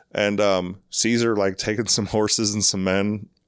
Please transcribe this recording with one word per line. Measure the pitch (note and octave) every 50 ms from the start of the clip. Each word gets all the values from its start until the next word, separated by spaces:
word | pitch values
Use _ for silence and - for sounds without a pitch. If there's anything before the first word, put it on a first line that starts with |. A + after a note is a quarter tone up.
| _ _
And, | - - G#2 G2+ G2+ G2+
um, | G#2 G2+ F#2+ F#2 F2+ F2+ F#2+ G2 _ _
Caesar, | - - - A2+ A#2+ A#2 A#2 A#2 A2
like, | G#2 G2 G2 F#2
taking | - - A2 G#2+ G#2 A2+
some | G2+ - - G#2
horses | F#2+ - G#2+ G#2+ G#2 - - A2+ G#2 G#2
and | G#2+ F#2+
some | - - G2 F#2+
men | F#2+ F#2 G2 G2+ G#2 G#2+ G#2 G#2 - _ _ _